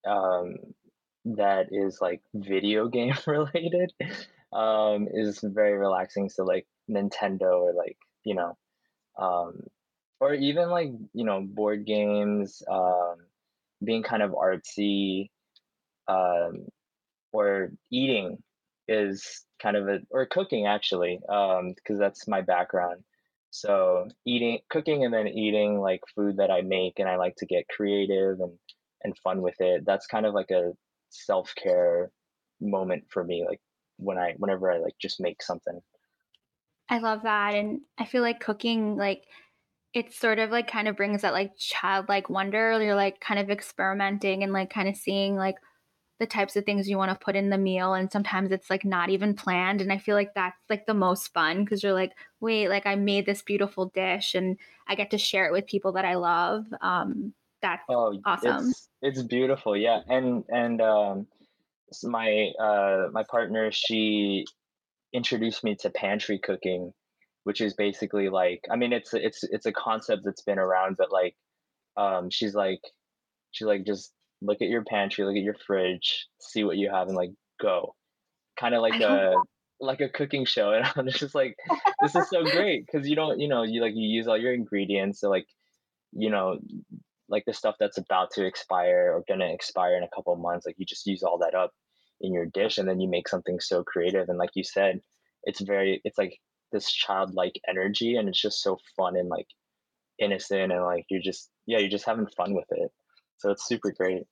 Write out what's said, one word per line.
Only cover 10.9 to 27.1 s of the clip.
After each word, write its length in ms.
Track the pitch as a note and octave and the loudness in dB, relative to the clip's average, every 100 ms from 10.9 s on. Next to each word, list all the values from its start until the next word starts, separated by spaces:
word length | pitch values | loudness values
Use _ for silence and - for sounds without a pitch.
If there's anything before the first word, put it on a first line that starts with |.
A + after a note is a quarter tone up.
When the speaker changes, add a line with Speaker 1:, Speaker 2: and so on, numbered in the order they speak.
| A#2 G#2+ | -6 -10
Speaker 1:
you 100 | A2 | -4
know, 180 | A2 G2 | 0 0
board 440 | G2 G2+ G#2+ G#2 G#2 | -4 -2 0 0 0
games, 760 | G#2+ G#2 G#2 G#2 G#2 G2 - - | 2 2 2 2 0 -2 -8 -4
um, 480 | F#2+ F2+ F2+ F2 E2+ _ _ _ _ _ _ | 2 4 2 0 -4 _ _ _ _ _ _
being 180 | G#2 A2+ | -2 -2
kind 200 | A2 A2 | -2 0
of 100 | G2+ | 0
artsy, 1000 | D#2 F#2 F#2 - - G#2 G2+ G2 F#2+ G2+ _ _ _ _ _ _ _ - | 2 0 0 -6 -2 0 0 0 -2 -6 _ _ _ _ _ _ _ -2
um, 580 | F#2 F2+ F2 E2+ - - _ _ _ _ _ _ | 2 2 2 0 -6 -16 _ _ _ _ _ _
or 400 | A2 G2+ G2 F#2 - _ | 0 2 2 -2 -8 _
eating 500 | B2 C3+ A2+ F#2 F#2 _ _ _ _ - | -2 2 0 -2 -10 _ _ _ _ -2
is 580 | G#2+ G2+ G2 - - _ _ | 0 0 -4 -10 -18 _ _
kind 140 | G#2+ G2+ | 0 0
of 120 | G2 | 0
a, 120 | G2 - | -2 -2
or 160 | C3 C3 | -2 0
cooking 400 | F#3 F#3+ A#2+ G2+ | -2 0 0 2
actually, 540 | G#2 - F2+ F2 F2+ - | 0 0 0 0 -2 -2
um, 460 | G2+ G2 F#2 F2+ F#2 - | 0 2 2 0 -8 -6
'cause 120 | G#2 | 0
that's 300 | G2+ - - | 0 0 -4
my 140 | G2 | -2
background. 640 | F#2 F2+ F2+ F#2 F2 F2 _ _ _ _ _ | 2 0 0 -2 -2 -6 _ _ _ _ _
So, 580 | - G#2 G2 F#2 F2+ F2+ - A#2+ | -8 0 4 4 2 -2 -8 -2
eating, 340 | A#2+ A#2 A#2 _ | 0 0 -2 _
cooking 340 | D#3+ D3+ D3 | -4 0 0
and 100 | B2 | 2
then 140 | A2+ G#2 | 0 0
eating, 520 | A2 G#2+ G#2+ G#2 G#2 | 0 2 2 2 2
like, 220 | G2 F#2 - | 0 -2 -4
food 240 | - G2+ F#2+ | -2 0 2
that 120 | F#2+ | 2
I 100 | F#2 | 2
make, 360 | F#2 F#2+ F#2 - | 2 0 0 -2
and 80 | |
I 80 | F#2+ | 0